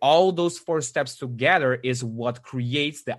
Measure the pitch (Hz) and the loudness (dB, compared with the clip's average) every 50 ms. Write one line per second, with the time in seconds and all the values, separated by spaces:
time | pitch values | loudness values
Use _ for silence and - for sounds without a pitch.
0 | - 139 151 165 185 190 185 170 175 175 170 - - - 165 160 143 - - 156 | 2 4 6 6 6 4 2 0 0 -2 -2 -4 -6 -4 -4 -4 -4 -4 -4 -4
1 | 139 127 - - - 127 123 110 127 156 185 180 147 127 127 127 127 127 127 123 | -4 -4 -6 -10 -10 -10 -4 0 2 2 4 4 2 2 0 0 -2 -2 -2 -2
2 | 123 117 110 117 117 120 117 - - - - 131 123 120 127 147 147 147 151 - | -4 -6 -6 -4 -4 -4 -4 -6 -10 -10 -6 -6 -4 -2 -2 -2 -2 -2 -4 -8
3 | - - 120 | -10 -10 -10